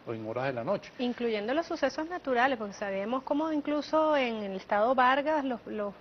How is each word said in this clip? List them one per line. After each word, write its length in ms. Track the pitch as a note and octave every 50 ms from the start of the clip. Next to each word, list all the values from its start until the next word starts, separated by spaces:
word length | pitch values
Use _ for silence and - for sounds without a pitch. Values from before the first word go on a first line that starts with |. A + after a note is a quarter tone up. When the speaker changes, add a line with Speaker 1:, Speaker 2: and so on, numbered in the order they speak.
| -
Speaker 1:
en 220 | - A#2 A2 A2 A2
horas 180 | A2 B2 C3
de 60 | C#3
la 120 | C3 A#2+ A#2
noche. 280 | E3 G3+ - - - - -
Speaker 2:
Incluyendo 540 | B3 B3 A3+ - A#3+ A#3 G#3+ G#3 G3+ A3+
los 140 | C4+ D#4+ E4
sucesos 420 | - - - D4+ C4 - D4+ D#4+ E4
naturales, 480 | F4+ E4+ - C#4 B3 A#3 B3 C#4+ C4
porque 180 | A3 G#3+ G3+ F#3+
sabemos 500 | - G#3+ G3 G3 G3 G3 A3 B3+ C4 C4
cómo 280 | - D4 C#4+ D#4+ D#4+
incluso 640 | D#4 D4 - D4 D4 D4 C#4 - D#4 D#4 D#4 D#4 D4+
en 200 | C#4 B3+ A#3 A3+
el 200 | G#3+ G3+ G3 F#3+
estado 380 | F#3+ - - G#3+ G#3 G#3+ B3 C4
Vargas 500 | B3+ B3 B3 C4+ C#4+ C4+ - - D4+ C4+
los, 200 | C4+ A#3+ G#3 -
los 260 | - G#3+ G#3+ G#3 G3+ G3 -